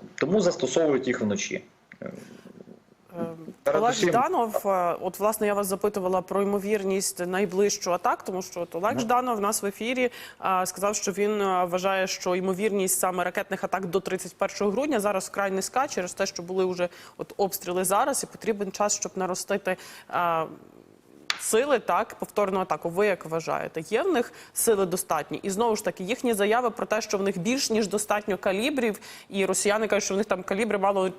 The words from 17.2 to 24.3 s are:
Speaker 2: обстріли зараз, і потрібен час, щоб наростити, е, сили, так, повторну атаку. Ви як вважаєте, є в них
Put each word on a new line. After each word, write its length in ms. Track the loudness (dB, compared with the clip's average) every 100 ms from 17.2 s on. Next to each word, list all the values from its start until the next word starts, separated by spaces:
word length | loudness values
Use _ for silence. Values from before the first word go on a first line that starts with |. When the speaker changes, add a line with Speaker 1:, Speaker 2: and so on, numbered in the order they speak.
| -8 -2
Speaker 2:
обстріли 460 | -2 -2 -4 -2
зараз, 400 | 2 2 2 0
і 40 | -4
потрібен 440 | -6 -4 -2 -2
час, 240 | 0 0 0
щоб 160 | -4 -2
наростити, 600 | -4 -4 -2 -2 -2 -4 -6 -18 -6
е, 360 | -2 0 0 -2 -8 -20 -20 -20 -20 -20 -12 -8 -6
сили, 380 | 2 2 4 2
так, 360 | 4 2 0 -4
повторну 440 | -4 0 2 2
атаку. 300 | 0 0 -2
Ви 180 | 2 2
як 180 | 2 -2
вважаєте, 560 | -4 -2 -2 -2 -6 -2
є 120 | 0
в 100 | 2
них 220 | 2 0